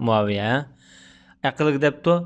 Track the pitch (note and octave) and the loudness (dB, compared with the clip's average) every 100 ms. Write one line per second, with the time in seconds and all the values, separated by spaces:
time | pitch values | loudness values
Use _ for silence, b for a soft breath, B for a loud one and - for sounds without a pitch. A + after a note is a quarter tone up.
0 | A#2+ A2 G#2 G2+ G#2+ C3 D3 b b b | 0 0 0 -2 -2 -2 -4 b b b
1 | b b b b C3+ - D3+ C#3 D3 - | b b b b -6 -2 0 2 0 0
2 | E3+ F3 | 0 0